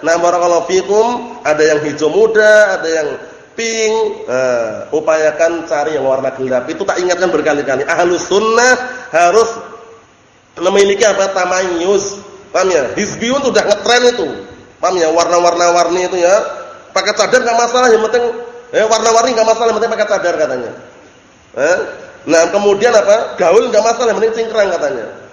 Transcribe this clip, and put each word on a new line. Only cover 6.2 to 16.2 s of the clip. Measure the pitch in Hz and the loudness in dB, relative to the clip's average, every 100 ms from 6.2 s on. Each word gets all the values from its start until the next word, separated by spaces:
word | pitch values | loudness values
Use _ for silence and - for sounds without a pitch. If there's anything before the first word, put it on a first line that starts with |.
| 131 131 | -2 -4
gelap. | 131 127 127 | -2 -2 -4
Itu | 160 196 | -6 -4
tak | 175 | -2
ingatkan | 180 175 180 | -2 0 0
berkali-kali. | 151 151 143 139 131 | 0 0 -2 -2 -4
Ahlu | 147 165 175 175 | -2 0 0 0
sunnah | - 190 220 226 247 247 - - - | 0 0 2 2 4 2 -2 -12 -2
harus | 156 175 202 226 - - - - - _ _ _ _ _ - | 2 4 4 2 -2 -14 -18 -20 -20 _ _ _ _ _ -4
memiliki | 175 196 202 202 | 0 2 2 4
apa? | 214 196 196 190 | 2 2 0 -2
Tamayyuz. | 180 185 185 170 180 202 196 - - - - 160 | -2 -2 -2 -2 0 0 -2 -12 -18 -20 -6 -2
Paham | 190 | 0
ya? | 170 123 - | 0 -2 -4
Hizbiyun | 202 - 233 277 | -6 -4 -4 -2
sudah | 269 214 180 | 0 0 0
ngetren | 208 - 240 247 233 | 0 2 2 2 0
itu. | 156 107 - - - _ | -6 -8 -14 -20 -20 _
Paham | 170 185 | -2 0
ya? | 160 | 0
Warna-warna | 165 165 175 175 165 175 175 | 2 2 2 2 2 2 2
warni | 165 175 180 | 2 0 -2
itu | |
ya. | 185 | 0